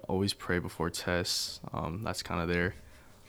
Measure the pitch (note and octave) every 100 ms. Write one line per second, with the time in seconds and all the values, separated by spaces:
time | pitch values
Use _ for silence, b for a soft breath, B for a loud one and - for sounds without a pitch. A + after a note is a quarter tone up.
0 | - F#2+ G2+ - - F2 E2 - E2+ -
1 | - F2 F2+ - - - - - D#2 F2
2 | A2+ F#2 - E2+ E2+ F2 F2 - B B
3 | B B